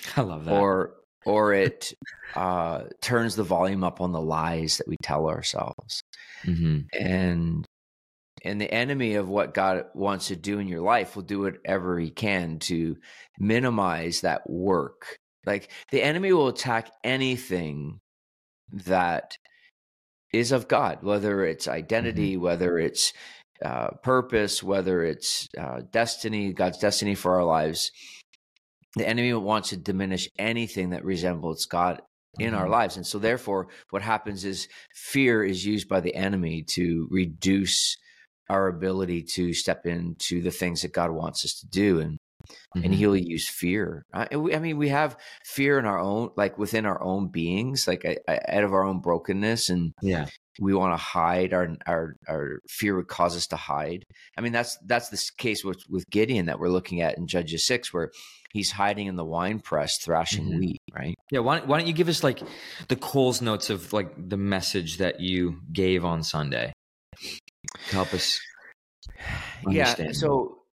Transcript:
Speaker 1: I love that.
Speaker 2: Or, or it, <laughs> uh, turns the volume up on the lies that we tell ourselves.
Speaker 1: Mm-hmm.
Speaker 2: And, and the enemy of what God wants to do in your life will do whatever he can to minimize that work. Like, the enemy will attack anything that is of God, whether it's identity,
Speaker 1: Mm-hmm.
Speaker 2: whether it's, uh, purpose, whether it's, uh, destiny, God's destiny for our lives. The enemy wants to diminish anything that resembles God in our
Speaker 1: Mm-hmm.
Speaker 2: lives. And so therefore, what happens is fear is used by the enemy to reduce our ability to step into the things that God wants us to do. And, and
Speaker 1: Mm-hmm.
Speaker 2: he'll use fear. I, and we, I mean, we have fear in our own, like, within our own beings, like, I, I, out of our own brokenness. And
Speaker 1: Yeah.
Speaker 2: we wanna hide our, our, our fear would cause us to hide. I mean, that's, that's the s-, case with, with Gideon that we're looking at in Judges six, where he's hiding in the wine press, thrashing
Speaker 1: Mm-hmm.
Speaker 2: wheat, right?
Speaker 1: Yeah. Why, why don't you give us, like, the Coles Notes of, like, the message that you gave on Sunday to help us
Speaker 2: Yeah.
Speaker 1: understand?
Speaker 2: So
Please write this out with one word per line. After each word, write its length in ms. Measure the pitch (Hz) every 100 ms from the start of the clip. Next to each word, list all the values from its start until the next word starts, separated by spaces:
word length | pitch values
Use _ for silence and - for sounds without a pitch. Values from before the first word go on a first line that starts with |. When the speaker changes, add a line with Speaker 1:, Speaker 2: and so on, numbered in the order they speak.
| - -
Speaker 1:
I 40 |
love 240 | 110 78 80
that. 80 |
Speaker 2:
Or, 420 | 101 98 95 92 - _ _ -
or 280 | 107 107
it, 400 | 101 95 - - - -
<laughs> 220 | - - -
uh, 500 | 92 90 82 80 - -
turns 340 | - 120 117 98
the 80 |
volume 400 | 92 87 92 98
up 180 | 92 -
on 120 | 90
the 80 | 85
lies 560 | 80 78 80 82 80 -
that 100 | -
we 100 | 80
tell 240 | - 73 80
ourselves. 720 | 78 - - - - - - - - - -
Speaker 1:
Mm-hmm. 360 | - 85 82 76 - -
Speaker 2:
And, 680 | 92 92 90 85 85 80 - _ _ _ _ _ _ -
and 160 | - 104
the 140 | 104
enemy 420 | 113 127 139 117 104
of 140 | 95
what 240 | 101 90
God 320 | - 95 92 -
wants 360 | - 101 95 -
to 60 | 90
do 220 | 92 104
in 100 | 98
your 140 | 85
life 340 | 90 117 92 -
will 80 |
do 180 | 87 98
whatever 580 | 98 92 - 95 90 87
he 100 | 82
can 480 | - 110 95 87 80
to 380 | - 85 82 78 - - - -
minimize 840 | 101 113 127 113 95 82 82 85
that 280 | 87 73 -
work. 680 | 85 95 90 69 - - - _ _ -
Like, 260 | 101 - - -
the 120 | 135
enemy 300 | 135 160 196
will 160 | 180 135
attack 420 | - 131 113 113 _
anything 960 | 117 131 131 123 - 92 80 73 73 98 _ _ _ _ _ _ -
that 680 | 98 90 92 87 80 - - _ _ _ _ _ _ _ _ _
is 200 | 110 117
of 160 | 131 -
God, 340 | 107 101 78
whether 420 | 95 104 104 101 87
it's 220 | 80 80
identity, 680 | 71 78 110 120 87 98
Speaker 1:
Mm-hmm. 100 | 95
Speaker 2:
whether 340 | 87 85 90 85
it's, 340 | 80 - - - - - _ - -
uh, 240 | 62 57 -
purpose, 580 | 123 127 127 113 104 -
whether 400 | 95 98 92 90
it's, 440 | 82 76 - - - -
uh, 220 | 76 62 62
destiny, 640 | 113 117 - 113 107 101
God's 240 | 87 92 90
destiny 380 | 104 - 104 98
for 200 | 90 92
our 80 |
lives. 480 | 87 80 78 82 - - - - - _ _ _ _ _ _ -
The 120 | 107
enemy 260 | 117 120
wants 360 | 117 98 107 -
to 80 | 92
diminish 520 | 80 95 95 92 - -
anything 540 | 104 117 113 98 90
that 140 | 87 92
resembles 600 | 92 90 85 82 80 -
God 360 | 87 87 82 - _ _ -
in 140 | 113
our 100 | 110
Speaker 1:
Mm-hmm. 80 | 95
Speaker 2:
lives. 260 | 113 104 95
And 80 | 85
so 120 | 104
therefore, 520 | 110 123 - 98 92 - -
what 140 | 98
happens 420 | 104 110 107 98 98
is 220 | 92 - - -
fear 500 | - - 139 135 113
is 220 | 98 92 98
used 240 | 107 90
by 120 | 95
the 120 | 87 -
enemy 480 | 95 98 85 82 76
to 380 | - 87 82 78
reduce 880 | 92 90 78 95 98 92 - - - _ - _ _ -
our 200 | 98 98
ability 560 | 85 92 95 92 87
to 300 | 82 - 87
step 340 | 82 - 85 87
into 540 | 85 85 82 - 87
the 80 | 87
things 320 | - 90 82
that 100 | 90
God 160 | - 85
wants 360 | 80 82 - -
us 140 | -
to 60 | -
do. 320 | 92 101 85
And, 180 | 80 78 _ _ - - -
and 100 | 90 87
Speaker 1:
Mm-hmm. 80 |
Speaker 2:
he'll 220 | 95 104 98
use 320 | 87 82 -
fear. 560 | - 87 101 90 80 -
I, 140 | 92 113
and 100 | 143
we, 140 | 160 156
I 40 |
mean, 180 | 165 151
we 120 | 147
have 260 | 139 151 123 - - -
fear 320 | - 139 139
in 80 | 113
our 140 | 98
own, 320 | 95 104 117 -
like, 220 | 101 -
within 300 | 101 113 107
our 140 | 92
own 260 | 92 95 92
beings, 600 | 85 82 92 123 135 -
like, 160 | 90
I, 140 | - - -
I, 120 | 71 -
out 160 | 101
of 100 | 104
our 100 | 95
own 160 | 95 92
brokenness. 680 | 87 85 - 98 104 117 -
And 240 | 90 82 -
Speaker 1:
Yeah. 240 | 98 87 71 - _ -
Speaker 2:
we 140 | 98
wanna 240 | 98 92 82
hide 560 | - 90 82 90 92
our, 240 | 92 87 82 -
our, 300 | 85 80 - -
our 320 | 80 71 - -
fear 280 | - 107 92
would 120 | 90
cause 300 | - 87 85
us 80 | -
to 80 | 80
hide. 480 | - 71 76 90 - - - -
I 40 |
mean, 120 | 117
that's, 220 | 120 120 - 95
that's 240 | 120 -
the 80 | 101
s-, 120 | -
case 340 | - 123 104
with, 200 | 98 90 -
with 160 | 92 85
Gideon 380 | 104 113 120 85
that 120 | -
we're 100 | 87
looking 320 | 90 92 87
at 160 | 82 -
in 100 | 85
Judges 380 | 90 80 80 -
six, 280 | 123 -
where 180 | 87 80 - - - -
he's 200 | 107 95
hiding 340 | 101 101 104 101
in 120 | 90
the 80 | 80
wine 340 | 82 90 107
press, 400 | - 78 76 -
thrashing 500 | - 82 82 104 95
Speaker 1:
Mm-hmm. 100 | 82
Speaker 2:
wheat, 200 | 90 73 - -
right? 200 | 76 87 -
Speaker 1:
Yeah. 100 | 135
Why, 200 | 117 160
why 180 | 135 147
don't 100 | 165
you 60 |
give 160 | 160 170
us, 140 | 156
like, 180 | 143 120 - - - - -
the 80 | 123
Coles 460 | - 139 127 117
Notes 280 | 120 104 -
of, 240 | 101 87
like, 180 | 107 87 -
the 200 | 90 98
message 600 | 98 98 82 98 82 82
that 220 | 92 -
you 420 | 92 90 87 82 -
gave 320 | 82 92 92
on 200 | 87 82
Sunday 500 | 80 78 73 60 58 - _ _ _ - - - _ _ - - -
to 40 |
help 220 | 98 92 92
us 240 | - - - - - - _ _ - - - - - - -
Speaker 2:
Yeah. 120 | 156
Speaker 1:
understand? 340 | 131 120 78 143
Speaker 2:
So 480 | 156 139 117 - _